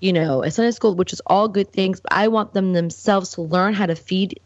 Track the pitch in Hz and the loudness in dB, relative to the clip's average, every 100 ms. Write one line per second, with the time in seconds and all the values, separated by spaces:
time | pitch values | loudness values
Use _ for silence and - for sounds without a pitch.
0 | 185 170 156 131 151 151 233 233 220 180 | 0 2 2 0 0 0 0 2 0 0
1 | 180 - - 190 220 202 196 - 185 180 | -2 -4 0 2 2 0 -2 0 -2 -2
2 | - - 220 220 208 202 190 175 170 - | -2 0 2 2 0 -2 0 0 -2 -4
3 | - 196 180 - 165 180 196 208 185 165 | 0 0 0 -8 -2 0 2 0 0 -2
4 | - 190 196 - | -2 -2 -2 -6